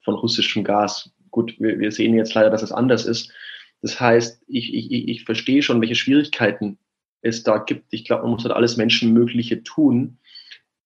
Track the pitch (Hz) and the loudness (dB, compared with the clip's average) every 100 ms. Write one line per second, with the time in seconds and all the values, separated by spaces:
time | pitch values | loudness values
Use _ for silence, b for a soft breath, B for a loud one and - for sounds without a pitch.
0 | - 104 117 - - 107 98 101 101 - | -6 -2 -2 -2 -2 -2 0 0 0 -4
1 | - _ _ - 117 - 110 101 107 107 | -14 _ _ -4 -4 -2 -4 -2 -4 -2
2 | 110 113 110 110 110 110 110 107 127 113 | 2 2 2 2 4 2 -2 -2 0 2
3 | 117 117 - B B B B _ 110 - | 0 -4 -6 B B B B _ -10 -2
4 | 123 117 117 - _ 127 117 117 117 123 | 4 4 2 -6 _ -8 -6 -8 -4 -4
5 | - 117 - 113 - 135 139 120 117 117 | -4 -6 -4 -4 0 2 2 2 2 0
6 | - 143 147 - 110 - 104 101 _ _ | 2 2 2 0 0 0 -6 -8 _ _
7 | _ _ 113 113 - 107 - - - 110 | _ _ -6 -2 0 0 -2 -8 -8 -12
8 | - 117 117 117 - - 117 117 113 - | -4 -2 -2 -4 -2 2 2 2 0 2
9 | 113 117 120 120 117 110 - - 147 123 | 4 4 4 0 -4 -6 -6 0 2 2
10 | 135 - B B B B _ _ | -2 -8 B B B B _ _